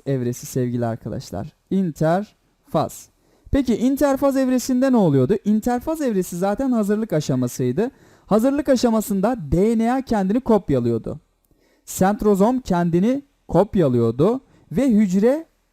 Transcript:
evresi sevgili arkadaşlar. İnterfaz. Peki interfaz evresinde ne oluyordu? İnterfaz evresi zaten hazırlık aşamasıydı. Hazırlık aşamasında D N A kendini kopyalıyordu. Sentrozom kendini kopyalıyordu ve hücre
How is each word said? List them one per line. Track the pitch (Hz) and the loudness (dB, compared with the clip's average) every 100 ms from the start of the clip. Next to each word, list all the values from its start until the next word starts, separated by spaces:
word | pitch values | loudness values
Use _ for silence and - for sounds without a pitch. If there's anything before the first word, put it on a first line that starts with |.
| - | -4
evresi | 135 120 123 - | -2 -2 -6 -6
sevgili | 135 123 120 117 | -4 -2 -2 -4
arkadaşlar. | 113 117 - - 90 147 _ - | -4 -8 -10 -10 -10 -12 _ -6
İnterfaz. | 190 185 - 156 180 208 _ _ _ _ 160 131 - - _ _ _ - | -4 -2 -2 0 0 -4 _ _ _ _ -4 -4 -8 -20 _ _ _ -4
Peki | 277 262 202 | -2 0 0
interfaz | 247 277 285 269 277 269 | 0 2 0 2 0 0
evresinde | 262 254 - 254 269 | 0 0 0 0 2
ne | 247 | 4
oluyordu? | 180 135 127 214 202 | 4 4 2 0 0
İnterfaz | 214 247 240 311 320 | 0 0 -4 -4 -4
evresi | 269 196 180 175 | -2 -2 -4 -4
zaten | 190 208 269 | -4 -2 -2
hazırlık | 233 202 214 220 | 0 0 -2 -2
aşamasıydı. | 156 147 127 123 - 127 127 240 - _ _ - | -4 -2 -2 -2 -2 -2 -2 -4 -6 _ _ -2
Hazırlık | 202 254 285 294 | 2 2 0 0
aşamasında | 254 240 220 208 196 202 247 143 | 2 2 0 -2 -2 -2 -2 -2
D | 160 208 226 | 0 2 2
N | 226 | 0
A | 262 | -2
kendini | 262 220 190 233 | -2 -2 0 -2
kopyalıyordu. | - 214 - 131 120 117 113 143 _ _ _ _ _ _ - | 2 2 2 0 0 -2 -4 -12 _ _ _ _ _ _ -12
Sentrozom | - 185 208 208 196 208 254 | 0 0 2 2 4 2 0
kendini | - 175 175 170 214 277 - _ - | -2 -2 0 2 0 -2 -6 _ -2
kopyalıyordu | 160 208 214 147 120 117 120 180 262 _ _ - | 0 2 2 2 2 0 2 0 0 _ _ -8
ve | 156 269 | -2 2
hücre | 208 214 190 226 302 330 _ _ | 4 2 2 2 0 -4 _ _